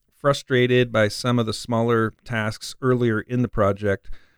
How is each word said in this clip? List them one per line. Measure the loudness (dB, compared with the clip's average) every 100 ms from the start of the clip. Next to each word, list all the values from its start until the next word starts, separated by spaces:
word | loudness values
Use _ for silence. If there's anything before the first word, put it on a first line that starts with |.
| _
frustrated | _ 0 0 0 2 4 4 2
by | 2 0
some | 0 -2 0
of | -2
the |
smaller | -4 -4 -2 0 0 0 -4 -8
tasks | -4 -4 -6 -12 -6
earlier | 0 0 0 -2
in | -4 -2
the | -2
project, | 0 0 0 -2 -2 -4 -12 _